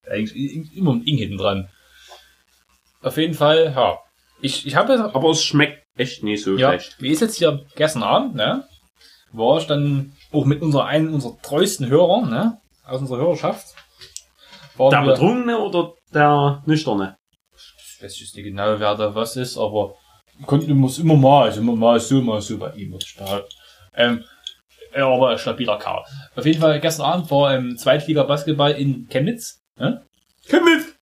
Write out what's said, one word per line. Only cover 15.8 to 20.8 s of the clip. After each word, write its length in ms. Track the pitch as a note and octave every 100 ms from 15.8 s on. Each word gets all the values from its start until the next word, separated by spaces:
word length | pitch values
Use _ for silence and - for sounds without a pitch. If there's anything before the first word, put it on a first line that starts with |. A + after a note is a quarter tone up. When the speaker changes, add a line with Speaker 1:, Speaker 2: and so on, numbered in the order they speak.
| E3+ _ _
Speaker 2:
der 500 | - D3 D3 C#3+ C#3 -
Nüchterne? 520 | D#3 C3+ G#2 F#2+ - _ _ _ _
Speaker 1:
Ich 480 | - _ - -
weiß 160 | G2 -
jetzt 140 | - -
nicht 100 | G2+
genau, 340 | G2 G#2 G#2+
wer 160 | G#2 G#2
da 180 | G#2+
was 220 | G#2+ A2+ B2+
ist, 220 | B2 -
aber 360 | G#2+ G#2 G2 - _ _ _ _ C#3+
konnten 340 | C#3+ D#3+
wir 80 | C#3